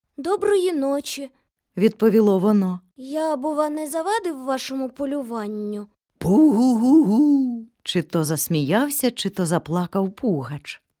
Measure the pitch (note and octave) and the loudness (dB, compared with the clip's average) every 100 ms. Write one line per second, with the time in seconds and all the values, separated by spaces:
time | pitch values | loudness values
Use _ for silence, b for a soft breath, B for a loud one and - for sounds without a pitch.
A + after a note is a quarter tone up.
0 | _ - D4 G4+ G#4 G4+ F4+ D#4 C4+ C#4+ | _ -10 -4 -2 2 2 0 0 -2 -2
1 | - C#4 C4+ _ _ _ _ - A3 G#3+ | -6 -12 -14 _ _ _ _ 0 0 2
2 | A3+ A3+ G#3 F#3+ G3+ G#3 F#3 F3+ - - | 4 4 4 4 2 2 0 -4 -12 -20
3 | C4 D4+ D#4+ C#4+ D4+ D4 D4+ D4+ D4+ D#4+ | -10 -6 -4 -4 -4 -2 -4 -4 -6 -6
4 | E4+ A4 F4+ C4+ C4 C4 - C4+ C4 B3+ | -4 -4 -4 -6 -6 -6 -6 -8 -8 -6
5 | C#4 C#4+ A#3 A#3 G#3 G#3+ G#3 G#3 G#3 _ | -6 -6 -6 -8 -8 -8 -8 -8 -12 _
6 | _ _ E3 G#3+ D#4 G#3 B3+ A3+ B3 D#4+ | _ _ 2 4 6 6 4 4 4 6
7 | G3+ A3 D4 C#4 B3+ A#3 A3+ _ - F3+ | 6 4 4 2 0 -4 -12 _ -6 -4
8 | - E3+ D3+ D#3 - D#3+ C#3 G#3 D4 C#4+ | -2 -2 -2 -2 -2 -2 2 0 0 -2
9 | B3 A#3+ G3 F#3+ E3+ E3+ - F3 F3 G3 | -4 -2 -6 -4 -2 -2 -2 -4 -2 -2
10 | F#3+ G#3 A#3+ D3+ B2 D3 - - _ _ | -4 -4 -2 -2 -4 -12 -14 -18 _ _